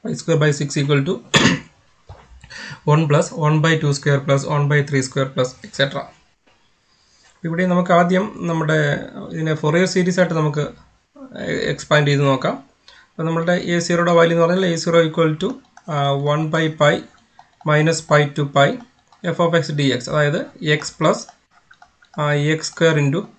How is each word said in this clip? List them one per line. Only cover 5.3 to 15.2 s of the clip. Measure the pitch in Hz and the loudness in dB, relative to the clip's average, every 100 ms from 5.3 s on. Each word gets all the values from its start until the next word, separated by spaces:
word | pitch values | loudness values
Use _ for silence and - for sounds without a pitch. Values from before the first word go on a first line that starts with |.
plus | - 127 - 107 | -2 -4 -6 -18
et | - | -4
cetera. | 135 170 - _ _ _ _ _ _ _ _ _ _ _ _ _ 165 | -4 -4 -12 _ _ _ _ _ _ _ _ _ _ _ _ _ -6
ഇവിടെ | 165 185 | -2 0
നമുക്ക് | 180 175 175 | 2 4 4
ആദ്യം | 175 185 208 - 170 | 4 2 0 -6 -4
നമ്മുടെ | 160 156 156 147 - - - - | -2 0 2 2 -2 -6 -14 -12
ഇതിനെ | 165 160 151 | -6 -2 0
Fourier | 151 165 180 | 0 2 2
series | 190 180 180 | 2 0 2
ആയിട്ട് | 170 165 | 0 0
നമുക്ക് | 151 147 147 - _ _ _ - 277 - - 160 - | -2 -2 -6 -10 _ _ _ -20 -18 -10 -6 -4 -4
expand | 143 - 151 143 | -6 0 2 2
ചെയ്ത് | 143 139 | 2 2
നോക്കാം. | 131 - 269 - _ - - _ | 0 -2 -6 -12 _ -20 -20 _
അപ്പോൾ | - 165 | -8 -4
നമ്മളുടെ | 165 165 175 175 | -2 0 -2 0
എ | 175 170 | -2 0
സീറോയുടെ | 170 175 170 | 0 4 4
value | 170 | 4
എന്ന് | 170 | 4
പറഞ്ഞാൽ | 165 185 190 | 2 2 0
A | 165 | -2
zero | 175 170 160 | 2 2 2
equal | 156 | 2